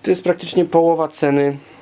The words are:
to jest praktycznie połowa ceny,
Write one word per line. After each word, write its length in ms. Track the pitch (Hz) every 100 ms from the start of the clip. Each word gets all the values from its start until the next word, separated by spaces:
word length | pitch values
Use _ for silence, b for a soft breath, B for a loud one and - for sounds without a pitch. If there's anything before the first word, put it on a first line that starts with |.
to 60 | -
jest 140 | 180
praktycznie 420 | 180 180 170 - 170
połowa 420 | 170 165 165 156
ceny, 500 | - 147 143 143 139 B B